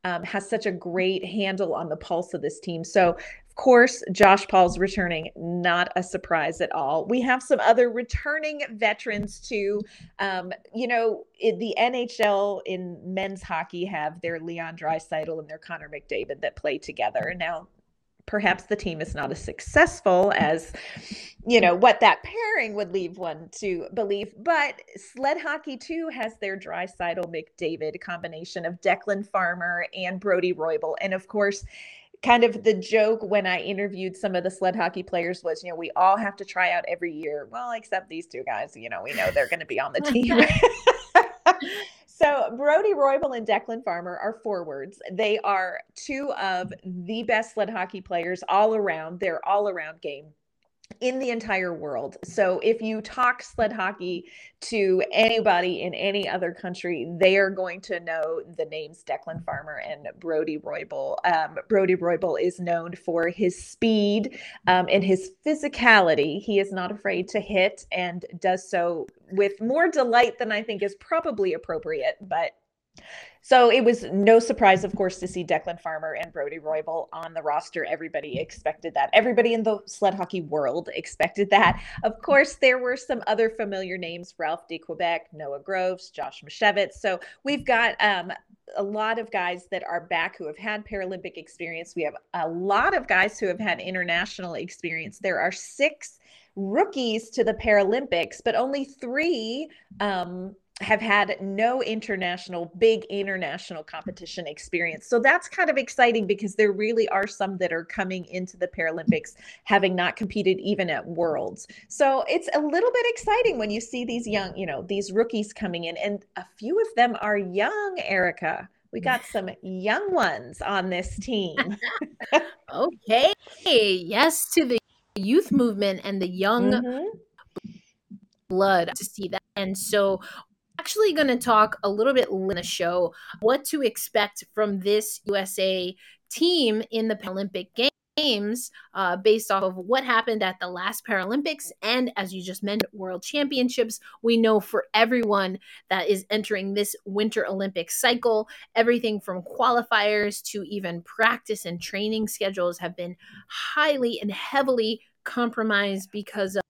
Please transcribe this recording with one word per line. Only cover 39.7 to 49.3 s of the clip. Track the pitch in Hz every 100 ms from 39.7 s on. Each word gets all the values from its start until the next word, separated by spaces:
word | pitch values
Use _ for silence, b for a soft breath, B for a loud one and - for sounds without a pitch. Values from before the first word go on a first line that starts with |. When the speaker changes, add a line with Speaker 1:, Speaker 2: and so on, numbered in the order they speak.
| 113
Speaker 1:
on | -
the | -
team. | 294 240 254 285
<laughs> | 302 622 466 - - - - 349 - - 339 359 277 403 403 B _
So | - 302 277 - 233
Brodie | 285 320 415
Roybal | 330 269 277 262 240
and | 220
Declan | 208 208 226
Farmer | 226 170 180 180
are | 208 220
forwards. | 226 190 160 139 139 - -
They | 185 214 214
are | - 190 185 - - -
two | - 269 285
of | - 190 180 180 - 185
the | 180 175 220
best | 233 220 220 -
sled | 202
hockey | 220 190 196
players | - 175 175 180 -
all | 196 220 220
around, | 202 160 160 175
their | 185